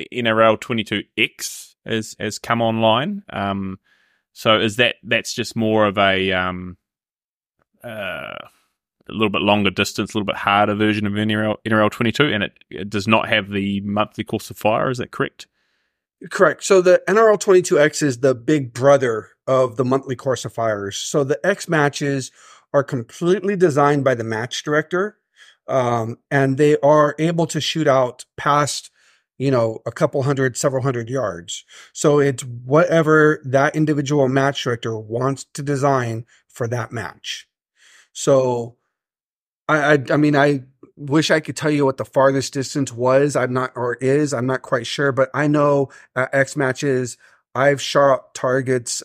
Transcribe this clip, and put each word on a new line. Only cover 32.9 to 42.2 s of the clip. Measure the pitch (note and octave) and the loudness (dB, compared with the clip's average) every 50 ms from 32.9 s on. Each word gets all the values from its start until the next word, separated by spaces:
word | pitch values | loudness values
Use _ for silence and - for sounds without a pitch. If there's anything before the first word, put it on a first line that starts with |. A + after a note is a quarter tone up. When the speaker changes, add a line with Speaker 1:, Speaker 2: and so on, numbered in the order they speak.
| D#3+ E3 D#3+ D#3 D#3 D#3 D3+ D3+ D#3 - - | 4 2 4 4 6 6 6 4 2 0 -2
Speaker 2:
that | C3 B2 C3+ C#3 D3+ - | 0 0 2 2 2 0
individual | D#3 D#3 D3+ D3+ C#3+ C#3 C3 D3 D3 C3+ B2+ | 0 0 0 0 -2 -2 0 2 2 2 2
match | C3 C#3 C3+ C#3+ C#3 - | 2 2 0 0 -2 -4
director | - C3 A#2+ A2+ - A#2 A2 | -4 -4 -4 -4 -6 -8 -8
wants | A2 A2 G#2+ A2+ A#2+ C3 C#3 C#3 - - _ - | -8 -8 -8 -6 -4 -2 -4 -4 -6 -10 _ -14
to | - | -10
design | C#3+ C#3 C#3+ C3 C#3 C#3+ C#3 C3 B2 A#2 A2+ A2+ A#2 _ _ _ _ _ | -6 -4 -2 0 2 2 2 2 0 -2 -6 -8 -10 _ _ _ _ _
for | - - B2 A2+ | -10 -6 -6 -4
that | A#2+ A#2+ A2 - | -4 -6 -6 -8
match. | - A2+ F#2+ D2+ - _ - - - - - _ _ _ _ _ _ _ _ _ _ _ _ _ | -8 -10 -10 -10 -14 _ -14 -12 -12 -12 -14 _ _ _ _ _ _ _ _ _ _ _ _ _
So | - - - D3+ C#3 C3 B2+ B2+ B2 A#2+ A#2 A#2 - _ _ _ _ _ _ _ _ _ _ _ _ _ _ _ _ _ _ - | -14 -6 0 2 2 4 2 0 -2 -4 -6 -8 -12 _ _ _ _ _ _ _ _ _ _ _ _ _ _ _ _ _ _ -2
I, | D3+ D3+ C#3+ D3 D3+ | 0 2 2 4 2
I, | C#3+ B2+ - | 2 2 0
I | E3 | 2
mean, | D3 D3+ D3 D3 | 2 4 4 4
I | C#3 C#3+ D3 D3 C3+ B2+ - _ _ - - _ | 4 4 4 2 0 -4 -10 _ _ -20 -20 _
wish | - D3 C#3+ D3 D#3+ D3 - | -14 -6 -2 0 2 2 2
I | E3+ D#3+ | 0 0
could | D#3 - B2+ | -2 -4 -8
tell | - D3+ D#3 | -4 -2 0
you | D3+ C#3+ C#3+ | 0 2 2
what | C3+ C3 | 0 0
the | - G#2+ | -2 -6
farthest | - - C#3+ | -2 2 2